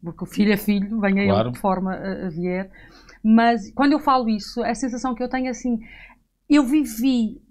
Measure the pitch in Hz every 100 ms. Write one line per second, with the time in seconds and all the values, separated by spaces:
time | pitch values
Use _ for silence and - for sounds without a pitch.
0 | 170 165 185 - 208 202 202 202 202 220
1 | 202 196 202 196 113 - 202 185 190 185
2 | 196 190 185 165 180 180 190 - - -
3 | - - 220 226 233 233 196 - 277 294
4 | - 262 233 214 - - 233 233 269 240
5 | 262 226 247 262 254 254 254 233 220 -
6 | - - _ _ _ 294 254 302 254 220
7 | 262 247 220 - _